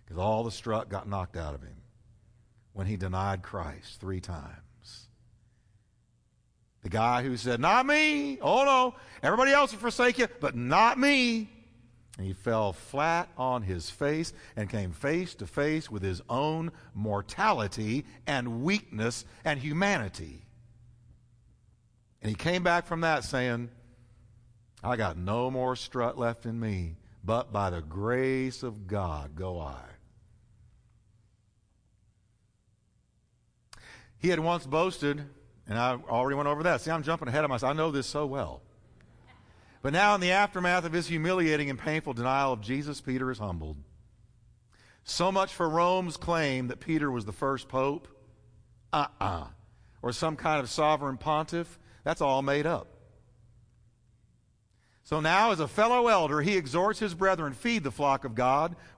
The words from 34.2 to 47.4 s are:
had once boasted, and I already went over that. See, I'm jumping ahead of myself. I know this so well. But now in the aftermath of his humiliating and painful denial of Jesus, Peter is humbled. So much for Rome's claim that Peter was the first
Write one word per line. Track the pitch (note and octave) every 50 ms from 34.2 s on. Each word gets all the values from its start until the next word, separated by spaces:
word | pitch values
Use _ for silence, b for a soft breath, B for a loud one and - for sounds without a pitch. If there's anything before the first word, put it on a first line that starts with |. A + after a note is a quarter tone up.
| - F3
had | F3+ D#3
once | D#3 E3+ F3 E3+ C3
boasted, | C3 C#3 D#3+ F3 F#3 F3+ - D3 C#3+ C#3+ D3 C#3+ C#3+ - - - - - - - -
and | G#2 A#2
I | B2 B2+ B2+ B2 - -
already | - A#2 B2+ C3+ C#3
went | C#3 D3 C#3+
over | D3 D3 D#3+
that. | F3+ D#3+ A#2+
See, | - D#3
I'm | E3 E3 C#3
jumping | D3 E3 E3 D3+ B2+
ahead | A#2 D3 D3+
of | C#3+
myself. | C3 A#2 A#2+ C3
I | C#3+
know | D#3 D3+ E3 C#3+
this | C#3 B2 -
so | - D3 D3+
well. | C#3 C3 C#3 G#2+ D2+ B1+ C2 - - _ - - - - - b b b b b b b b b b b b b b b b -
But | C3+ C#3+
now | F3 G3+ G#3 G#3
in | G3
the | F3+ F3+ F#3
aftermath | G3 G#3 G3+ - F#3+ F3+ F3 F3+ F3+ E3+
of | E3+ D#3
his | F3 D#3+
humiliating | D#3 E3+ D#3+ D#3 F3 F#3 F#3 E3+ D#3+ D#3 D3 D3 C#3+
and | C3+ A#2+
painful | - D#3 D#3 D#3 D3+ D3 B2+
denial | A#2 A#2+ B2+ C3 C#3 C#3 C3+ B2+
of | A2+
Jesus, | G#2 G#2 B2+ C#3+ C#3+ D3 C#3+ -
Peter | - C3+ B2+ B2+ C3 B2+
is | B2+ A2
humbled. | A2 G2+ F2+ E2 D#2 D#2 D2+ C#2+ C#2+ - - - - - _ _ - - _ _ - - - _ _ b b b b b b b _
So | - - - E3+ F#3+
much | G3 G3 F#3+ F#3+ -
for | - F3 D#3+
Rome's | D#3 E3 F3 F3+ F#3 F#3 F#3 E3+ D3+
claim | - - - E3+ E3 D#3 C#3+ C3 B2+ B2+ B2
that | B2 -
Peter | - - D#3+ D#3 D3 C#3+
was | B2+ A#2+ G#2+
the | G#2 G2+
first | -